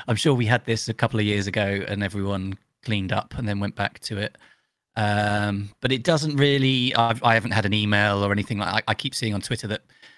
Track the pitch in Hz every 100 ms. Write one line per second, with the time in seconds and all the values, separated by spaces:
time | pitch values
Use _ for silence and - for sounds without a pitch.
0 | - 110 156 127 110 120 - 113 - 110
1 | 113 110 104 104 98 107 98 101 - 101
2 | 98 107 98 98 95 98 _ _ - 107
3 | 95 - - - 113 101 101 - 101 -
4 | - 101 107 - - _ _ _ _ -
5 | 104 104 104 104 104 101 101 - 123 131
6 | 147 156 156 143 143 139 131 131 127 117
7 | 117 117 120 113 101 104 101 104 104 104
8 | 104 101 101 101 101 104 101 107 - 110
9 | - - 113 101 - 117 104 104 - _
10 | -